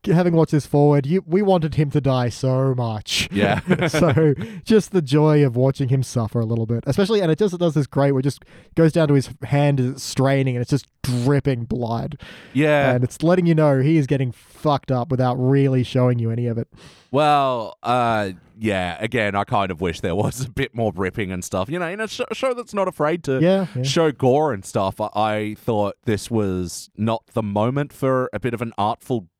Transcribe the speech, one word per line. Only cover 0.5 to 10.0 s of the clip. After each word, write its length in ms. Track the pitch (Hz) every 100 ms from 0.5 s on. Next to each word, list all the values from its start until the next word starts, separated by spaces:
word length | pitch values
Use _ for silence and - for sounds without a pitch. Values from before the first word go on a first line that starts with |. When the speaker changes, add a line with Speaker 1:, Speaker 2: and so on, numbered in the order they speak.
Speaker 1:
this 140 | 151 -
forward, 380 | 147 147 143
you, 180 | 139 185 170
we 160 | 180
wanted 320 | 202 180 156
him 160 | - 151
to 100 | 147
die 280 | 135 127 120
so 460 | - 131 131 135 123
much. 520 | 117 107 - - -
Speaker 2:
Yeah. 260 | 185 101 -
Speaker 1:
<laughs> 240 | - 180 170
So, 460 | 156 165 135 156 135 226 202
just 280 | - 220 -
the 100 | 185
joy 420 | 139 147 156 151
of 120 | 139 117
watching 320 | 131 131 131
him 160 | 135
suffer 340 | 123 123 110 120
a 60 | 110
little 180 | 113
bit. 200 | 113 117 -
Especially, 340 | 139 196 214
and 100 | 175
it 80 | 160
just 180 | 208 170
does 160 | 175
this 140 | 151 135
great 240 | 135 139
where 80 | 135
it 20 |
just 220 | 139 - - - _ -
goes 160 | 165
down 160 | 170 151
to 60 |
his 160 | 143 - -
hand 380 | 113 143 147 139
is 200 | 127 135